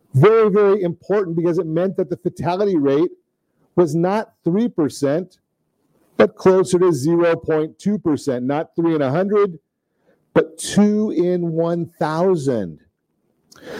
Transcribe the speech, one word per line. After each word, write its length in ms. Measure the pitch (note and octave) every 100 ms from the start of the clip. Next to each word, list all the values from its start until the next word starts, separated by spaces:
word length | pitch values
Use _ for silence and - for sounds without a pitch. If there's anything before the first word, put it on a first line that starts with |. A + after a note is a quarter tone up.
| _
Very, 360 | C3 F#3+ A3+ G#3+
very 320 | G3 G3+ G3
important 540 | F3 E3+ - G3+ F#3 E3+
because 220 | E3+ E3+
it 100 | E3
meant 300 | D#3+ F#3+ F#3+
that 120 | D#3+
the 80 | F3
fatality 600 | F3 - D#3+ F#3 G#3 F3
rate 340 | C#3 C#3 F3 - _ _ _ _ _ -
was 200 | E3+ D#3
not 380 | F3+ G#3 G#3 _
three 240 | F3 F#3+ A#3+
percent, 720 | F#3 C#3+ - C#3 D3+ F3+ _ _ _ _ _ _ _ _ -
but 180 | G#3+ -
closer 440 | F#3 F#3 F#3 F3+
to 120 | F3+
zero 440 | D3 C#3+ E3+ E3+ D#3+
point 420 | - D#3 D#3 -
two 200 | G3 G#3
percent, 480 | E3 C3+ - B2 B2+
not 300 | C#3+ D#3+ -
three 200 | E3 D#3+
in 60 |
a 100 | C3+
hundred, 480 | D3 G3 G#3 G3+ D#3+ _ _ _ _ _ _ _
but 240 | - - -
two 540 | - F#3+ G#3 G#3 G#3+
in 400 | D#3+ F3 F3+ E3+
one 340 | D#3+ E3+ F3 E3+
thousand. 920 | _ D#3 D#3+ F#3+ F3+ C3+ A#2 F2+ D2 _ _ _ _ _ _ _ - - -